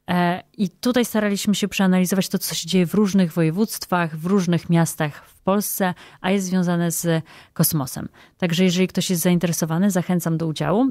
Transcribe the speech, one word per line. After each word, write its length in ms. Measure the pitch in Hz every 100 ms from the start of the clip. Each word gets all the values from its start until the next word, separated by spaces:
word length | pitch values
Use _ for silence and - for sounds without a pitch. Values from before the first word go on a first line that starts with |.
| -
E, 340 | 180 175 185 - -
i 120 | 185
tutaj 360 | - 240 247 226
staraliśmy 500 | 214 208 202 214 190
się 120 | 190
przeanalizować 640 | - 190 185 180 196 -
to, 100 | 190
co 160 | - 156
się 120 | 160
dzieje 180 | 185 170
w 80 |
różnych 400 | 196 202 196 170
województwach, 840 | 175 160 175 226 - - 180 170 160
w 80 | 175
różnych 440 | 202 175 170 -
miastach 560 | 170 160 - 151 - -
w 100 | _ -
Polsce, 480 | 202 196 - 185 170 - -
a 100 | 185
jest 140 | 196 185
związane 460 | 185 175 170 170
z 320 | 165 170 165 160 - -
kosmosem. 560 | - 160 160 131 - - - - _
Także 260 | 175 165
jeżeli 240 | 185 175 180
ktoś 220 | - -
jest 120 | 175
zainteresowany, 720 | 180 175 170 160 160 165 202
zachęcam 460 | 180 165 180 165 160
do 100 | 165
udziału, 380 | 147 151 202 262